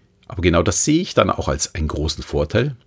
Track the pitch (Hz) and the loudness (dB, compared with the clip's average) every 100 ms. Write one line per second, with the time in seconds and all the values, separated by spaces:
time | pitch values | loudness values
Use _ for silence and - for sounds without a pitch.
0 | _ _ - - 87 85 92 - - 156 | _ _ -12 0 2 4 2 2 2 2
1 | - - 95 - - 71 - - 78 - | 2 2 2 0 -2 -2 -4 -4 -4 -2
2 | 78 - - 73 73 107 143 127 | -4 -4 -4 -2 0 0 -2 -6